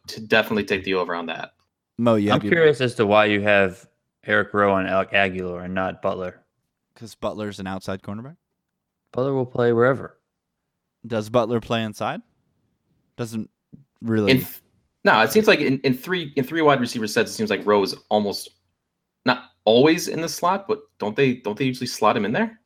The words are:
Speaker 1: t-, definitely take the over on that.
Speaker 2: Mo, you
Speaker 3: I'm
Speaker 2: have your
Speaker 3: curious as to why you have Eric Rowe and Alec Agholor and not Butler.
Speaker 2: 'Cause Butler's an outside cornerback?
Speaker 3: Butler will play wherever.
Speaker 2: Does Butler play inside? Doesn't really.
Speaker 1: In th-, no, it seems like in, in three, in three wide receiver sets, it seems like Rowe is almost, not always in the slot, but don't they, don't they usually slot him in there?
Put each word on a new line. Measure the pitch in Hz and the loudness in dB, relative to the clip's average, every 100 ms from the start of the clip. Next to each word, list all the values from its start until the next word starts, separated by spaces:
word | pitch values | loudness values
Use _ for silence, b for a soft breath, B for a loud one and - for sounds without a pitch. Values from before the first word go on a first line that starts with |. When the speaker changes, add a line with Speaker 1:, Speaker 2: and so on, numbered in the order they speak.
| - | -16
Speaker 1:
t-, | - | -14
definitely | 110 110 107 107 | 0 2 2 0
take | 101 101 | -2 -2
the | 92 | -2
over | 92 87 | -2 -2
on | 85 82 | -6 -8
that. | 76 - _ _ _ _ - | -10 -12 _ _ _ _ -2
Speaker 2:
Mo, | 120 110 | 2 2
you | 101 | 2
Speaker 3:
I'm | |
Speaker 2:
have | 131 | 0
your | 104 | 0
Speaker 3:
curious | 170 156 147 | 2 4 2
as | 127 113 | -2 0
to | 104 | 2
why | 107 | 4
you | 107 104 | 4 2
have | 104 101 95 90 - _ _ _ | 4 4 4 -2 -18 _ _ _
Eric | - 107 101 | -2 0 0
Rowe | 104 101 98 | 0 2 2
and | 92 | 0
Alec | 95 92 | -2 0
Agholor | 101 98 92 90 90 | 0 0 -2 -8 -8
and | 90 | -8
not | 95 92 - | -4 -4 -4
Butler. | 98 95 90 - _ _ _ _ _ | -6 -6 -8 -12 _ _ _ _ _
Speaker 2:
'Cause | - 113 | -20 -20
Butler's | - 107 90 107 98 | -10 -8 -8 -10 -10
an | 95 | -10
outside | 95 - 95 | -10 -8 -10
cornerback? | - 104 127 170 _ _ _ _ _ _ _ | -10 -14 -14 -20 _ _ _ _ _ _ _
Speaker 3:
Butler | - 135 | -6 -2
will | 135 127 | -2 -4
play | - 120 | 0 2
wherever. | 117 123 127 90 _ _ _ _ _ _ _ _ _ 113 | 4 2 2 -6 _ _ _ _ _ _ _ _ _ -8
Speaker 2:
Does | 113 107 | -6 0
Butler | 120 110 120 | 0 2 -2
play | - 117 | -2 -4
inside? | 110 101 110 165 - _ _ _ _ _ _ _ _ - | -4 -6 -6 -8 -12 _ _ _ _ _ _ _ _ -12
Doesn't | 117 110 - _ _ - _ _ | -8 -8 -10 _ _ -20 _ _
really. | 113 110 104 | -2 0 4
Speaker 1:
In | 131 | 2
th-, | - - _ _ _ _ | 0 -12 _ _ _ _
no, | 202 143 | 2 4
it | - | 4
seems | 214 214 | 4 4
like | 175 | 4
in, | 143 131 | 2 0
in | 135 | 0
three, | 123 - 180 151 - | -2 -4 -6 -4 -4
in | |
three | 127 160 | -4 2
wide | 151 139 | 4 4
receiver | 120 123 107 | 2 -4 -4
sets, | - 104 | -2 -2
it | |
seems | - 107 | -2 -2
like | 98 98 | -2 2
Rowe | 104 | 2
is | 95 - - | 2 -4 -2
almost, | 107 104 92 - _ _ _ _ _ _ _ | 0 0 -6 -12 _ _ _ _ _ _ _
not | - - - _ | -2 -2 -4 _
always | - 117 147 165 - | 4 6 6 4 -2
in | - | -6
the | 165 | -6
slot, | - 175 196 - | -4 -2 -2 -2
but | - - - | -6 -8 -8
don't | 104 - | -6 0
they, | 139 | 0
don't | 120 - 107 | 0 -4 -4
they | |
usually | 135 127 123 | -4 -4 -8
slot | - 104 120 | 0 2 2
him | |
in | 101 | 0
there? | 151 220 - | -2 -4 -8